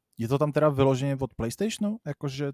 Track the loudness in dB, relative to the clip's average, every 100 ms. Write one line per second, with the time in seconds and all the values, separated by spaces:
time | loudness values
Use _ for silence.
0 | _ -8 -2 0 2 4 2 4 4 4
1 | 0 -2 -4 -4 -6 -2 -4 -2 -4 -4
2 | -8 -8 -6 -4 -6